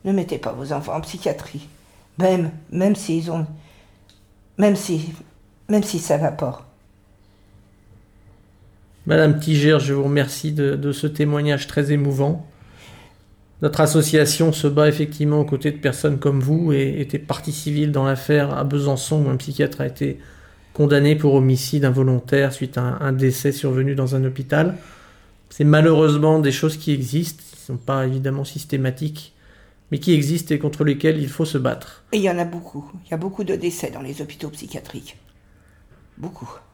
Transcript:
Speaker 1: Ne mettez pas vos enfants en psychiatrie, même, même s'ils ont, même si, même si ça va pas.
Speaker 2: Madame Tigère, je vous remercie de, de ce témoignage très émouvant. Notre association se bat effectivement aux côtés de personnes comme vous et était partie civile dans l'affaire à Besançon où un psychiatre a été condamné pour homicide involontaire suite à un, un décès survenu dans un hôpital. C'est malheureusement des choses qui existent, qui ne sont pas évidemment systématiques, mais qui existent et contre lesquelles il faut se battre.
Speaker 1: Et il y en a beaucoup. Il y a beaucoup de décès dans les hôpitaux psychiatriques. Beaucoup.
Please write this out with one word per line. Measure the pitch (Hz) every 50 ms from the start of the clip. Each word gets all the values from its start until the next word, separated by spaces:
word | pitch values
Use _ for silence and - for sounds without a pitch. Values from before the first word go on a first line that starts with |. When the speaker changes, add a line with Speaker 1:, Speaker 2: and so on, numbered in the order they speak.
| _
Speaker 1:
Ne | 190
mettez | 196 196 175 180 156 -
pas | - 113
vos | 117 123 139 139
enfants | 151 139 151 - -
en | 156
psychiatrie, | 156 - - 170 - - - - - - - 170 - - - _ _ _ _ _ _ _ _ -
même, | 180 185 185 180 165 156 160 - - -
même | - 170 185 202 208
s'ils | 196 - - 165 165 160 170
ont, | 165 165 156 156 - - - - - - _ _ _ _ _ _ _ _ _ _ _ _ _ _ _
même | - 208 208 196
si, | - - - 175 156 156 165 156 - - - _ _ _ _ _ _ _ -
même | 208 214
si | - - - 165
ça | 160 - 147 147
va | 160 143
pas. | 151 - 151 127 127 - - - _ _ _ _ _ _ _ _ _ _ _ _ _ _ _ _ _ - _ _ _ _ _ _ - - _ _ _ _ _ - - _ _ _ _ _ _ - _ _ - _ _ _ -
Speaker 2:
Madame | 170 - 156 160 151 147 151
Tigère, | - 160 156 147 143 151 156 143
je | 135 135 139
vous | 139 139
remercie | 139 143 147 135 127 - - - 156
de, | 147 151 143 139 139
de | 139 139 143
ce | 139 143 -
témoignage | 151 151 - 151 147 147 147 147 151 143 139 -
très | - - 156 143 139
émouvant. | 147 147 139 143 135 131 135 143 170 160 - - - _ - - - - - - - - - - _ _ _ _ - _ _ _ _ -
Notre | 156 147 151 -
association | 156 151 156 160 151 - - 151 147 - - - 165 165
se | 156 - - 143
bat | 143 147 151
effectivement | 151 147 156 156 151 - - 151 147 147 151
aux | 147
côtés | 151 143 135 - 147
de | 147 147
personnes | - 135 127 - - 151 143 135
comme | - 147 139 135
vous | 127 139 151 165 175 160
et | 143 139 135 135 143 147
était | 139 143 - 143
partie | - - 147 - - 156
civile | 147 - - 151 147 151 151 151
dans | 143 135 135
l'affaire | 135 135 131 - - 147 147 143 143 139
à | 131 139
Besançon | 139 143 143 139 143 135 127 - - 156 156 147
où | 135
un | 131
psychiatre | 131 - 151 131 - 147 143 - -
a | 139
été | 131 131 - 143 139 135 - - - - - - - - _ - _ -
condamné | - 151 143 143 143 143 147 151
pour | 151 151 143 135
homicide | 135 131 131 131 127 - - - 147 139
involontaire | 131 127 135 131 131 127 123 120 - 143 139 139 135
suite | 131 - 135 131 - 127
à |
un, | 123 123 127 -
un | 151 139
décès | 131 127 135 131 127 - - 143
survenu | 135 143 - 139 127 131 135 139 139
dans | 135 131 127 135
un | 135
hôpital. | 131 131 131 135 131 131 147 151 165 180 190 - - - - - - - _ _ _ _ _ _ _ _
C'est | - - 147
malheureusement | 147 151 151 156 165 160 151 160 156 147 147 147 156 156 156
des | 151 139
choses | 131 - - 156 156
qui | 151 - 160
existent, | 147 131 127 113 131 156 175 160 - - - -
qui | -
ne | - - - 127 120
sont |
pas | - - 135 135 131
évidemment | 127 131 131 135 135 139 139 139
systématiques, | - - 151 - - - 135 131 131 131 131 156 151 151 - - - _ _ _ - - _ - _ _ _ _ _
mais | - 139
qui | - 185
existent | 170 151 143 143 165 165 170 - 156
et | 143
contre | 156 147 151 - 156
lesquelles | 147 139 143 - 156 165
il | 156 143 135
faut | - - 160
se | 156 -
battre. | 139 127 127 120 - - - - - _ _
Speaker 1:
Et | - 214
il |
y | 196 190
en | 175 175
a | 170
beaucoup. | 170 170 170 170 - - 143 143 - - 175 -
Il | -
y | 170
a |
beaucoup | 160 175 196 190 -
de | 208 175 -
décès | - 170 175 170 - - 160
dans | - -
les | 135 131 143 151
hôpitaux | 147 147 - - - 147
psychiatriques. | 151 - - - - - - - - - - - - - _ _ _ _ _ _ _ _ _ _ _ _ _ _ - _ _ _ _ -
Beaucoup. | - 180 190 - - - - - _ _